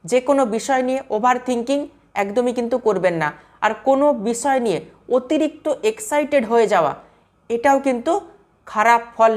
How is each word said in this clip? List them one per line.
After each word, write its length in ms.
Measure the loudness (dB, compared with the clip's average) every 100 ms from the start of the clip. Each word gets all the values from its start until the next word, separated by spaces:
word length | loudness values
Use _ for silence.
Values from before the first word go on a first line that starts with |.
| 0
যে 160 | 0
কোনো 240 | 2 2 2
বিষয় 360 | -2 -2 0
নিয়ে 220 | 0 -4 -4
ওভার 260 | 0 2 0 -2
থিঙ্কিং 420 | -4 -2 -2 -4 _ _
একদমই 400 | -6 -2 0 -2
কিন্তু 240 | -2 -2 0
করবেন 360 | 0 2 0
না। 200 | 0 -4 -6 -20 _
আর 120 | -2
কোনো 400 | -2 0 2 2
বিষয় 460 | 0 -4 -2 -2 0
নিয়ে 260 | 0 -2 -6 -20 -2
অতিরিক্ত 640 | -2 0 -2 -2 -4 -6 -2
এক্সাইটেড 600 | -4 -4 -4 -2 0 -2 2
হয়ে 220 | 2 2
যাওয়া, 280 | 2 0 -4 -16 _ _ _ _
এটাও 300 | 0 2 2
কিন্তু 480 | 0 -2 -2 -4 -4 -20 _ _ -8
খারাপ 360 | 0 2 2 0 2
ফল 160 | 2